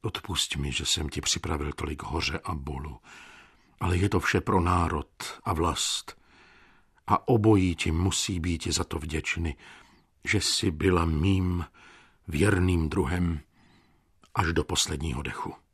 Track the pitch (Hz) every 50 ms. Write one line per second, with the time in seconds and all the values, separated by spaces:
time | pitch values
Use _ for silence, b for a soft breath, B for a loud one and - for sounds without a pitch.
0 | - 110 - - - - 90 76 - - - 76 71 71 64 - 76 - - -
1 | 78 73 - 76 73 - - 80 - 80 80 76 73 73 71 - - 73 76 71
2 | - - 76 82 82 - 76 82 - - 85 73 67 71 73 67 69 73 64 -
3 | B B B B B B B B B B B B B B B B - 90 90 90
4 | 92 101 - 92 - - - 98 87 - 98 95 85 87 90 90 87 85 87 76
5 | - _ _ _ - - - - _ - 95 78 82 85 78 - - - - -
6 | - - - b b b b b b b b b b b b b b b b b
7 | b - 104 - - - 131 113 104 110 110 101 95 92 85 - - 85 80 82
8 | 90 95 82 - - - 98 87 80 90 85 82 - 87 80 - 87 - - 80
9 | 73 76 76 78 - - - - 82 82 71 B B B B B B B B B
10 | B B B _ _ - - 104 92 - - - - 98 82 76 76 98 90 85
11 | 85 82 80 76 80 98 98 95 92 90 90 87 82 - B B B B B B
12 | B B B B B - 78 73 85 104 101 92 90 92 90 85 80 78 - 95
13 | - 65 90 87 90 85 82 76 71 _ b b b b b b b b b b
14 | b b b b _ _ _ - - 82 82 87 - - - 78 - - 80 71
15 | 71 80 67 65 73 - - - - - - - _ _